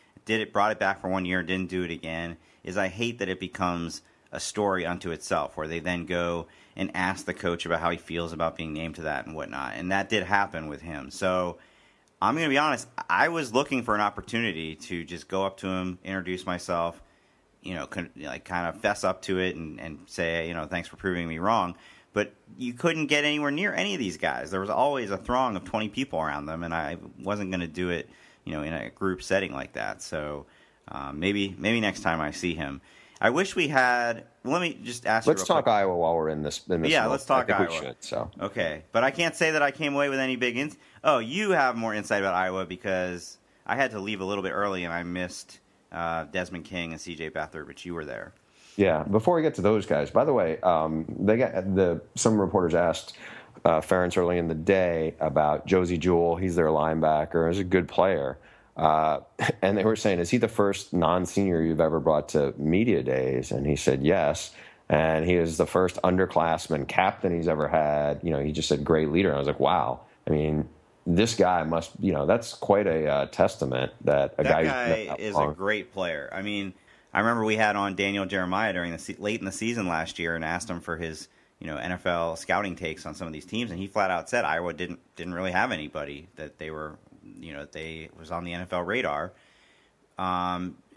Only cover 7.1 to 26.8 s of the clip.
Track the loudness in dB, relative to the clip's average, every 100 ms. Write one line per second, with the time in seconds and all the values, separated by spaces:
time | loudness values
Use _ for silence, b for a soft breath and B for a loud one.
7.1 | -2 -6 -4 -2 -2 -2 0 0 -2 -6
8.1 | -6 -4 -2 -4 -4 -8 -8 -8 -8 -6
9.1 | -6 -6 -10 -8 -8 -8 -6 -2 -2 0
10.1 | -2 2 2 0 -4 -8 -10 -10 -12 -12
11.1 | -4 0 0 -2 -6 b b b b b
12.1 | -2 0 2 2 2 2 0 -6 -10 0
13.1 | 2 2 0 0 0 2 0 0 2 0
14.1 | -2 -6 -2 -2 -4 -6 -10 -8 -8 -8
15.1 | -12 -4 -2 -2 -4 -4 -4 -4 -8 -8
16.1 | -6 -4 -6 -4 -6 -2 -2 -2 -6 -18
17.1 | b b b b _ -10 -8 -8 -8 -10
18.1 | -10 -10 -10 -6 -4 -4 0 0 2 0
19.1 | -2 -2 0 0 -2 -10 -10 -12 -14 -10
20.1 | -4 -2 0 -2 -6 -6 -6 -8 -6 -2
21.1 | -2 -2 -2 2 2 0 -4 B B B
22.1 | -2 -2 -6 -20 -10 -8 -2 -2 0 0
23.1 | 2 2 0 -2 -2 -2 -2 -2 -2 -4
24.1 | -2 -2 -2 -4 -4 -2 0 2 0 -4
25.1 | -6 -2 0 0 -2 -4 -4 -2 -4 -4
26.1 | -2 -2 -4 -6 -6 -4 -4